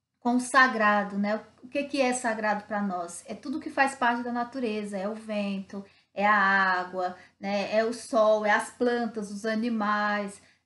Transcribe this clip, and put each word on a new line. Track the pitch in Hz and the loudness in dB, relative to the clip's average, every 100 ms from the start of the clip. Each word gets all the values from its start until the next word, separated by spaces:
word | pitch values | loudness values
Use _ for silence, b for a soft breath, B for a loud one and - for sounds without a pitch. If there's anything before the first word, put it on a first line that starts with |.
| _ _ | _ _
com | 247 247 | 0 0
o | |
sagrado, | 247 277 254 220 214 208 196 196 | 2 4 4 4 4 4 2 -2
né? | 208 220 - _ | -2 -2 -6 _
O | 254 | -8
que | 294 254 | -6 -4
que | 285 | 0
é | 254 | 2
sagrado | 247 240 220 214 202 - | 2 -2 -2 0 -2 -2
pra | 208 | -4
nós? | 202 180 170 - - | -2 -4 -6 -10 -14
É | |
tudo | 208 294 294 | -12 -8 -8
que | 311 | -6
faz | 302 269 - | 2 0 2
parte | 240 240 | 0 0
da | 247 | -2
natureza, | 240 240 269 240 214 208 202 | -4 -4 -4 -4 -4 -6 -6
é | 196 | -6
o | 220 | -8
vento, | 220 208 202 196 190 202 202 B B | -6 -4 -4 -4 -8 -12 -14 B B
é | - 202 | -2 2
a | 208 | 4
água, | 196 196 190 185 180 185 180 180 B _ | 4 4 2 0 -2 -4 -6 -6 B _
né? | 196 202 190 | -4 -2 0
É | 214 226 | 0 0
o | |
sol, | 247 - 247 214 214 208 | -2 -2 4 4 4 4
é | |
as | 220 226 | 2 0
plantas, | - 247 240 233 220 196 | -2 0 0 -2 -6 -10
os | 202 220 | -6 -4
animais, | 220 233 226 208 208 208 208 202 196 b b | -2 0 -2 0 0 0 -2 -4 -10 b b